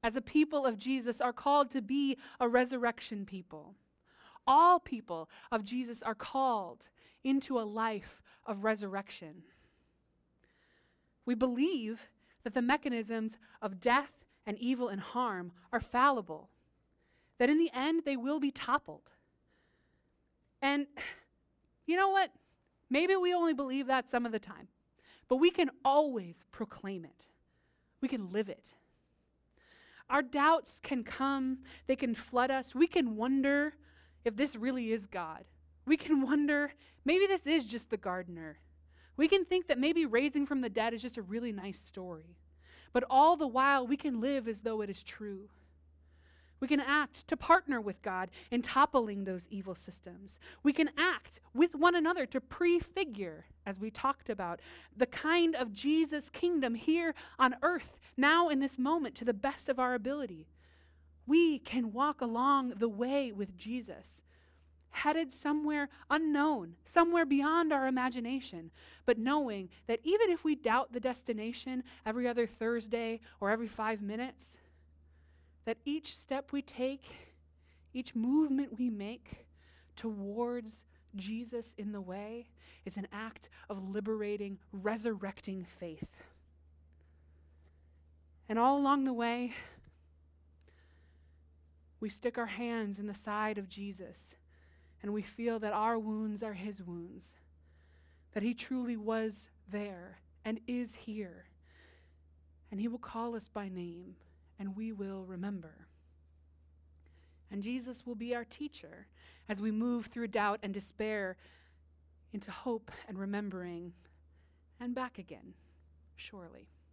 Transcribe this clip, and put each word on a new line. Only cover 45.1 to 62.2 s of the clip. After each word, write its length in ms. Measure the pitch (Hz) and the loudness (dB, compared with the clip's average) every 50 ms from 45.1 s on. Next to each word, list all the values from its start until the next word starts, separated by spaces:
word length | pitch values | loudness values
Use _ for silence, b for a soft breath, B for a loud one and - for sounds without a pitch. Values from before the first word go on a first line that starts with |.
| - - 214 208 196 190 202 208 _ - _ _ _ _ _ _ _ _ b b b b b b b b b b b b | -14 -12 -10 -10 -10 -10 -12 -18 _ -20 _ _ _ _ _ _ _ _ b b b b b b b b b b b b
We 80 | - 254 | 0 2
can 120 | 294 285 | 2 2
act 460 | 277 262 285 302 294 - - - - | 4 4 4 4 4 2 -2 -12 -2
to 100 | - 330 | -2 -2
partner 440 | - - - 330 370 - - 277 240 | -2 6 6 6 6 8 2 -2 0
with 200 | 214 202 185 - - | 0 -4 -8 -6 -6
God 280 | 208 185 185 185 185 B B B B - | -4 -2 -2 -4 -4 B B B B -2
in 100 | 240 233 | -2 -2
toppling 600 | - - 262 277 302 - 269 233 214 202 196 196 | 2 4 6 6 6 6 2 2 2 -2 -4 -4
those 240 | 190 185 180 175 - | -4 -4 -6 -8 -10
evil 240 | - 196 185 190 180 | -10 -8 -8 -8 -10
systems. 640 | - - - 175 - - 185 175 185 196 202 - - B B B B B | -10 -10 -16 -16 -16 -18 -18 -18 -18 -18 -20 -20 -20 B B B B B
We 100 | 294 277 | 2 4
can 180 | - 320 285 - | 4 2 2 2
act 440 | - 311 370 339 226 - - - - _ - _ | 2 2 2 2 0 -6 -14 -20 -20 _ -12 _
with 220 | 240 320 349 - | 4 4 4 4
one 220 | 285 302 349 349 | 6 6 6 6
another 280 | 349 311 320 359 359 269 | 6 4 2 2 0 -2
to 140 | 247 - 269 | -2 -4 -6
prefigure, 1080 | - - - - 349 349 349 349 - - - 381 392 311 226 202 196 175 156 156 165 - - _ _ | -6 -6 -4 0 4 4 4 4 2 -2 -4 -4 -4 -4 -4 -8 -8 -8 -10 -12 -18 -20 -20 _ _
as 140 | 202 196 190 | -10 -8 -6
we 100 | 196 220 | -8 -8
talked 400 | 220 - - 277 269 - - - | -8 -2 0 0 -2 -2 -4 -8
about, 300 | 220 196 190 175 170 - B B B B B B B | -6 -4 -4 -6 -6 -8 B B B B B B B
the 100 | 202 254 | 0 0
kind 500 | 247 - - - 311 330 349 339 330 320 | 0 0 -4 0 2 4 4 4 4 2
of 160 | 247 254 226 202 | 0 -2 -4 -6
Jesus 580 | - - 277 302 320 320 294 302 294 - - | -4 0 2 4 4 4 2 0 -6 -6 -6
kingdom 460 | - - - 349 349 311 269 247 233 | -8 -2 0 2 2 2 2 2 0
here 380 | 226 - - 311 339 339 330 294 B B B B | -2 2 2 2 2 2 0 -4 B B B B
on 200 | B 262 254 262 262 - | B 4 4 4 4 2
earth, 360 | 330 359 311 - - - - b b b | 2 2 2 -4 -8 -20 -20 b b b
now 320 | - 262 285 311 339 349 330 | 2 4 6 8 6 6 4
in 120 | 302 269 | 4 2
this 180 | 277 269 - - | 0 0 -2 0
moment, 380 | 254 269 320 339 294 240 - | 0 2 2 2 0 -2 -6
to 80 | - 240 | -4 -2
the 100 | 240 233 | -2 -2
best 340 | 196 - 269 277 - - - | 0 0 -4 -4 -4 -2 -2
of 120 | 269 240 | 0 2
our 140 | 254 247 247 | 2 0 0
ability. 520 | 247 196 247 277 294 277 220 185 160 156 _ _ b b b b b b b b b b b b _ _ | 0 0 -2 -2 -2 -4 -8 -8 -12 -16 _ _ b b b b b b b b b b b b _ _
We 320 | - 285 330 339 330 302 254 | 6 8 8 8 8 4 2
can 340 | - - - 254 240 220 202 | -4 -4 -2 -2 -2 -2 0
walk 280 | 240 277 294 285 - | 0 2 2 2 0